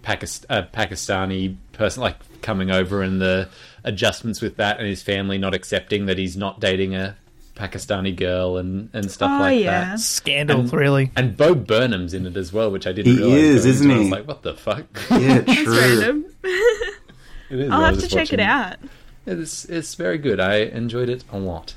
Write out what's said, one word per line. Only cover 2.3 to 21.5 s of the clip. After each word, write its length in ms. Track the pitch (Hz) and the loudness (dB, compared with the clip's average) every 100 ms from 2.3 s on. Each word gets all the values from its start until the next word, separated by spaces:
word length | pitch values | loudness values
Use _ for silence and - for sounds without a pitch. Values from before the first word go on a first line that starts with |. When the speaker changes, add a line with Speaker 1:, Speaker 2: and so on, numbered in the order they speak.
| - | -12
Speaker 1:
coming 300 | - 98 95 | -6 -2 0
over 320 | 95 92 101 | 0 0 -2
and 180 | 95 95 | -2 0
the 280 | 92 92 92 - - - | 0 0 -2 -12 -20 -10
adjustments 560 | 117 95 113 - 117 101 | -8 -2 -2 -2 -8 -6
with 160 | 107 - | -6 -2
that, 220 | 104 104 | -2 -2
and 80 | 107 | -4
his 140 | 95 | -6
family 340 | - 98 98 98 | -4 -2 -2 -2
not 160 | 95 | -2
accepting 520 | 92 - 95 - 104 101 | -4 -2 -4 -2 -2 0
that 100 | 92 | -2
he's 200 | 92 90 | -4 -4
not 240 | 98 101 | -8 -2
dating 340 | 104 95 95 | -2 0 -2
a 220 | 95 98 - _ _ - - | -2 -6 -10 _ _ -20 -12
Pakistani 580 | 95 - - 101 95 90 | -10 -10 -6 -4 -2 -2
girl 400 | 92 90 92 90 | -2 0 -2 -2
and, 320 | 92 95 113 | -4 -8 -8
and 160 | 113 98 | -8 -8
stuff 200 | - 202 | -2 -2
Speaker 2:
Oh, 120 | 277 | 0
Speaker 1:
like 200 | 285 254 | 2 2
Speaker 2:
yeah. 280 | 185 180 180 | 2 0 -2
Speaker 1:
that. 100 | 214 | -4
Speaker 3:
Scandal, 600 | - - - 143 147 135 | -4 -4 -2 -2 2 2
Speaker 1:
And, 120 | 123 | 2
Speaker 3:
really. 380 | 147 143 139 135 127 | 2 2 2 2 0
Speaker 1:
and 200 | 127 104 | -2 4
Bo 180 | 151 | 4
Burnham's 600 | 165 98 110 127 98 90 | 4 2 2 2 0 -4
in 100 | 92 92 | -6 -6
it 100 | 92 | -6
as 140 | 87 | -4
well, 180 | 101 113 | -2 0
which 160 | 95 92 | -2 -4
I 60 | |
didn't 240 | 95 104 123 | 2 4 6
Speaker 4:
He 20 | |
Speaker 1:
realize 200 | 110 139 | 6 6
Speaker 4:
is, 200 | 156 131 | 6 6
Speaker 1:
going 100 | 123 | 6
Speaker 4:
isn't 160 | 131 143 | 6 6
Speaker 1:
into 20 | |
it. 40 | 120 | 6
I 20 | |
was 80 | 98 | 2
Speaker 4:
he? 60 | |
Speaker 1:
like, 160 | 92 - | 0 -6
"What 140 | - | -8
the 120 | 85 | -8
fuck?" 320 | 73 - 104 - - | -6 -4 -6 -6 -14
<laughs> 120 | - | 2
Speaker 4:
Yeah, 280 | 240 131 127 | 4 6 4
Speaker 2:
That's 220 | - 277 | 4 2
Speaker 4:
true. 140 | 302 113 | 4 4
Speaker 2:
random. 460 | 127 120 220 302 349 - | 6 4 4 0 -6 -8
<laughs> 20 | 381 370 453 427 453 - - - - - - | -4 2 2 2 -6 -10 -20 -20 -18 -18 -8
Speaker 1:
It 100 | 131 | -4
is, 100 | - | 0
Speaker 2:
I'll 120 | 277 | 2
Speaker 1:
I 40 | 320 | 4
Speaker 2:
have 80 | - | 2
Speaker 1:
was 80 | |
Speaker 2:
to 40 | 359 | 0
Speaker 1:
just 60 | 370 311 | -2 0
Speaker 2:
check 20 | |
it 80 | 277 | 0
Speaker 1:
watching. 0 | |
Speaker 2:
out. 360 | 202 143 214 - 277 - - - - | 2 0 -2 -10 -18 -20 -20 -18 -10
Speaker 1:
It's, 380 | 175 156 - - | -8 -8 -12 -8
it's 280 | 170 156 - | -8 -8 -6
very 200 | 175 170 | -4 -2
good. 200 | 123 95 | -2 0
I 160 | 92 104 | 2 2
enjoyed 500 | 110 117 120 120 123 | 0 -2 -4 -2 -4
it 140 | 127 - | -4 -8
a 60 | 101 | -6
lot. 360 | 95 | -6